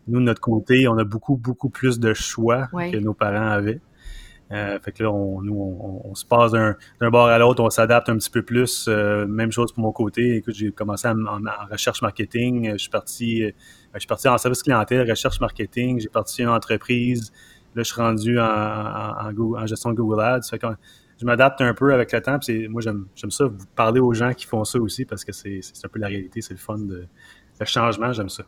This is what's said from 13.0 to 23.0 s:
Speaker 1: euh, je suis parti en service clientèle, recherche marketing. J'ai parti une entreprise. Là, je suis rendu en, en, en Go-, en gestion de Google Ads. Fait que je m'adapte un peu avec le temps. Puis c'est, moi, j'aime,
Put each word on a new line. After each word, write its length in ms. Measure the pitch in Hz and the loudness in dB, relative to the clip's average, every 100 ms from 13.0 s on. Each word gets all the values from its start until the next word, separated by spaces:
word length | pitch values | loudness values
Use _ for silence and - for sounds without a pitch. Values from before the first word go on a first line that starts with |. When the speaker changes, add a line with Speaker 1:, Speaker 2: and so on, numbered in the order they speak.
| - - 226 113 | -6 -6 -2 0
Speaker 1:
euh, 80 | 107 - - - _ | -2 -6 -20 -20 _
je 60 | 101 | -14
suis 60 | - | -6
parti 220 | 110 135 | 0 2
en 80 | 123 | 2
service 260 | 127 123 | 2 -2
clientèle, 460 | - 117 107 127 117 | 2 2 2 2 2
recherche 320 | 110 139 - | 0 -2 -2
marketing. 580 | 117 - 104 123 123 123 | -4 -6 -8 -4 -2 -2
J'ai 120 | 107 | -2
parti 320 | 113 104 - | -4 -4 -2
une 80 | 120 | 0
entreprise. 840 | 113 - 107 - 123 120 120 110 _ - - _ | 0 0 -4 0 0 2 -2 -4 _ -20 -20 _
Là, 80 | 117 | -6
je 80 | 113 | -6
suis 100 | - | 0
rendu 380 | 117 110 110 120 | 0 0 2 2
en, 60 | |
en, 840 | 113 107 107 107 107 104 107 101 107 | 2 2 -2 -4 -6 -6 -6 -6 -6
en 60 | |
Go-, 240 | 104 113 113 | -2 -2 -2
en 100 | 110 | -4
gestion 240 | 110 120 | -4 -2
de 60 | 113 | 0
Google 240 | 110 107 | 0 2
Ads. 220 | 110 127 - | 2 0 -2
Fait 80 | 113 | -6
que 80 | 117 107 _ - _ - | -6 -8 _ -20 _ -6
je 60 | |
m'adapte 380 | 120 117 135 139 | 0 6 6 6
un 100 | 123 | 0
peu 220 | 110 139 | 4 4
avec 180 | 131 113 | 4 2
le 80 | 117 | 0
temps. 180 | 127 139 | 0 -2
Puis 60 | - 113 | -2 -4
c'est, 60 | 110 | -4
moi, 140 | 113 | -6
j'aime, 240 | 110 104 | -4 -4